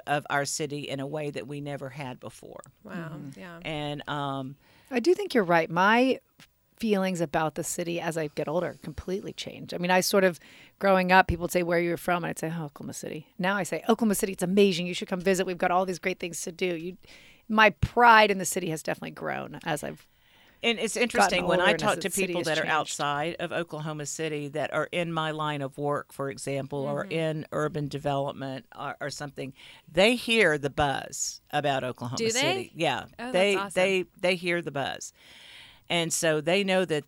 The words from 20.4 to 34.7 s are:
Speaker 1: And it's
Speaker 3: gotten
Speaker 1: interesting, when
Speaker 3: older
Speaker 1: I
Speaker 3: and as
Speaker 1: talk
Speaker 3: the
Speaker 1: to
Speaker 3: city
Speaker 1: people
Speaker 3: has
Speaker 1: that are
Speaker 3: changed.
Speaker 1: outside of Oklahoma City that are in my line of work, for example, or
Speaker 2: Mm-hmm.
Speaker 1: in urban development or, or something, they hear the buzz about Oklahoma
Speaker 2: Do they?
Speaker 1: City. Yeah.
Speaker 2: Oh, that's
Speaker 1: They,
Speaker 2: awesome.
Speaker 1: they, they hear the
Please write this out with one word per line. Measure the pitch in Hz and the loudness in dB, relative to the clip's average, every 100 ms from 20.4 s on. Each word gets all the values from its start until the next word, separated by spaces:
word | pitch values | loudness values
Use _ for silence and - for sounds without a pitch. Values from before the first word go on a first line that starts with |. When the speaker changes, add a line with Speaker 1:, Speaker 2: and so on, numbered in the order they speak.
| _ _ | _ _
Speaker 1:
And | 226 220 | -2 0
it's | 214 | -2
Speaker 3:
gotten | 202 | -2
Speaker 1:
interesting, | 233 233 196 180 175 | 0 4 4 2 2
when | 170 | 4
Speaker 3:
older | 185 | 4
Speaker 1:
I | |
Speaker 3:
and | 165 | 4
as | 156 | 2
Speaker 1:
talk | |
Speaker 3:
the | 175 | 0
Speaker 1:
to | 185 | -2
Speaker 3:
city | 202 185 | -2 -2
Speaker 1:
people | 175 | -2
Speaker 3:
has | 165 | 0
Speaker 1:
that | 156 | 0
are | |
Speaker 3:
changed. | - | 0
Speaker 1:
outside | 156 - - 147 143 160 - | 0 0 -2 -2 -2 -2 -4
of | 170 | -6
Oklahoma | 120 170 151 156 151 | -6 -6 -8 -8 -8
City | 143 - 160 151 143 | -8 -6 -6 -4 -6
that | 151 135 | -4 -4
are | - 151 | -2 -2
in | 175 170 | -2 -2
my | 165 156 | -2 -2
line | 151 151 147 | -2 -4 -2
of | 135 139 | -6 -4
work, | 147 143 - | -2 -2 -6
for | - 139 | -8 -8
example, | 131 - 139 135 143 | -6 -6 -4 -4 -4
or | 139 143 | -4 -4
Speaker 2:
Mm-hmm. | - | -4
Speaker 1:
in | 160 160 156 - | -2 -2 -4 -6
urban | - 151 156 143 | -4 -2 -2 -4
development | 139 139 139 139 - 135 131 - - | -4 -2 -2 -4 -6 -8 -10 -14 -12
or, | 139 - | -10 -8
or | 143 | -8
something, | - 147 143 135 - - - - | -8 -12 -10 -12 -12 -20 -20 -6
they | 156 208 247 | 4 4 4
hear | - 226 185 151 | 2 4 6 4
the | 139 | 0
buzz | - 147 131 - - - - - | 0 0 0 -6 -8 -8 -8 -4
about | 147 143 135 | -2 0 -2
Oklahoma | 127 123 120 123 | -2 -6 -6 -2
Speaker 2:
Do | 226 | -2
they? | |
Speaker 1:
City. | 233 294 381 359 | 0 0 0 -4
Yeah. | - 160 120 | -2 -2 -2
Speaker 2:
Oh, | 92 - | -6 -10
that's | 240 | -2
Speaker 1:
They, | 202 202 196 | 2 4 2
Speaker 2:
awesome. | 196 | 0
Speaker 1:
they, | - 190 190 175 - | 2 2 2 -2 -2
they | 175 | 0
hear | 185 175 175 | 0 0 -2
the | 160 | -2